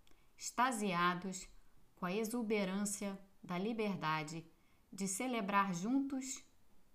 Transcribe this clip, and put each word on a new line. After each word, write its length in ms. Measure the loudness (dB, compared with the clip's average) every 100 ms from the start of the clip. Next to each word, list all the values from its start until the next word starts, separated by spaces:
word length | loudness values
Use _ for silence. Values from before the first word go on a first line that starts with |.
| -20 -20 -20 -10
extasiados 1120 | -6 2 2 2 0 4 4 2 -2 -8 -10 -16 -20 -20 -20 -6
com 120 | -2
a 40 |
exuberância 1080 | 0 0 -2 0 2 2 0 0 -2 -4 -6 -12 -16
da 120 | -6 -2
liberdade 880 | 0 0 0 0 0 0 -2 -8 -10 -18 _ -20 _
de 160 | -4 -2
celebrar 680 | 0 0 0 4 4 4 2
juntos 680 | 2 2 2 -2 -4 -8 -12 -20 -20 -20 -20